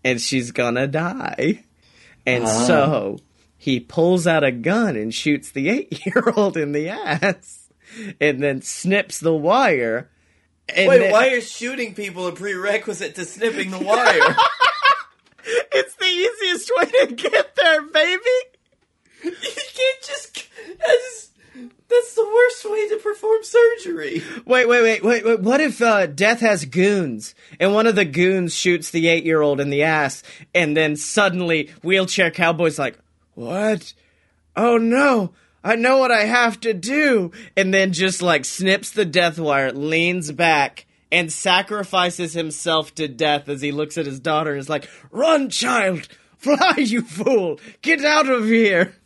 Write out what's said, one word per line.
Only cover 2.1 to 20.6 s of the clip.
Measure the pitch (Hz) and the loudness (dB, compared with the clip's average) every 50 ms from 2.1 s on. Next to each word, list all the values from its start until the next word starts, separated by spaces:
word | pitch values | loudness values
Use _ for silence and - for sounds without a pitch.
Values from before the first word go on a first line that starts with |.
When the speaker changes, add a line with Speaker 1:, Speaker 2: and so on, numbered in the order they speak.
| _ _ _ | _ _ _
Speaker 1:
And | - 127 123 117 | -2 0 0 0
Speaker 2:
Ah. | 110 107 113 120 | 0 2 2 2
Speaker 1:
so | 247 170 151 139 151 151 113 101 98 101 - _ _ _ _ _ _ _ | 4 4 4 4 2 0 0 -2 -4 -8 -8 _ _ _ _ _ _ _
he | _ - 147 131 123 | _ -2 -2 -2 -2
pulls | - - - 170 160 175 185 180 165 | -4 -4 0 2 4 4 4 2 2
out | 175 165 156 143 | 2 2 2 2
a | 135 | 0
gun | 123 120 113 160 196 226 233 202 139 | -2 -2 -2 -2 0 0 0 0 -2
and | 107 107 113 110 | -4 -6 -6 -8
shoots | - - 151 147 139 - - | -4 0 0 0 0 -4 -10
the | - 139 135 165 | -8 -4 -2 -2
eight-year-old | 226 - - _ - - - 185 - 254 - 233 - 208 202 196 - | -2 -2 -4 _ -12 -8 -8 -2 -2 0 0 0 0 2 0 0 0
in | 165 151 143 | -4 -6 -4
the | 147 147 156 170 | -4 -4 -4 -6
ass | 214 415 415 - 151 165 - 202 190 - - - - - - _ _ _ _ - - 233 220 196 - _ | -8 -8 -4 -4 -2 0 0 -2 -2 -4 -12 -20 -20 -20 -20 _ _ _ _ -20 -18 -16 -14 -16 -4 _
and | 147 151 139 127 | 0 0 0 0
then | 143 143 135 131 | -2 -4 -4 -4
snips | - - - - - 180 190 208 - - - - | -8 -12 -12 -6 -2 0 0 0 -2 -4 -10 -4
the | 147 165 160 | -2 -2 -2
wire. | 156 143 170 208 262 269 214 160 127 120 113 110 120 139 _ _ _ _ _ _ _ _ _ _ _ _ - | 0 0 2 2 2 2 2 0 0 -2 -2 -4 -6 -8 _ _ _ _ _ _ _ _ _ _ _ _ -4
And | - 175 196 240 | 0 2 4 6
Speaker 2:
Wait, | 269 247 | 6 6
Speaker 1:
then | 220 190 | 6 6
Speaker 2:
why | 208 220 247 | 4 4 4
is | 262 254 240 196 - | 4 0 -2 -4 -8
shooting | - - 233 247 269 277 240 220 185 | -12 -10 -8 -8 -6 -6 -8 -8 -8
people | - 208 196 170 185 180 | -10 -10 -10 -8 -8 -8
a | 175 | -8
prerequisite | 165 147 185 208 190 180 185 208 202 214 208 226 190 160 196 147 - | -8 -8 -8 -8 -6 -4 -2 -2 -2 -2 -4 -6 -8 -8 -10 -10 -10
to | 190 175 | -10 -12
snipping | - - 196 226 233 226 196 190 185 | -12 -6 -4 -4 -4 -2 -4 -8 -8
the | 190 185 | -6 -6
wire? | - 196 220 - - 466 - 453 494 508 - - | 0 0 2 4 4 4 4 4 4 4 4 2
Speaker 1:
<laughs> | 523 - - - 508 571 622 622 554 539 554 571 - - _ _ _ _ _ - - 453 453 480 - - | 2 2 2 2 0 0 0 2 2 2 2 2 -4 -16 _ _ _ _ _ -18 -8 -4 -4 -4 -2 0
It's | 571 523 523 - - | -2 -2 -2 -2 -6
the | - 370 | -4 -2
easiest | 370 359 349 370 480 453 427 403 370 349 - - - 480 | -2 0 0 -2 -2 -2 -2 -4 -4 -4 -4 -4 -2 0
way | - - - - 508 554 | 0 0 2 4 2 2
to | 269 240 | 2 -2
get | 233 - - 427 - 571 - _ | -6 -4 0 0 0 0 0 _
there, | - 359 330 320 311 | 2 2 2 2 2
baby. | 294 311 320 311 311 349 370 381 466 480 508 508 508 _ _ _ _ _ _ _ _ _ _ _ _ _ _ _ - | -2 -2 0 0 2 2 0 -2 0 0 0 0 -2 _ _ _ _ _ _ _ _ _ _ _ _ _ _ _ -10
Speaker 2:
You | 330 | -10
can't | 359 - - 554 - 554 554 523 - 508 508 523 523 523 523 | -10 -8 -12 -12 -10 -10 -14 -12 -4 0 0 0 0 -4 -10
just, | 571 571 571 - - - - - _ _ - | -12 -12 -12 -12 -14 -16 -18 -18 _ _ -20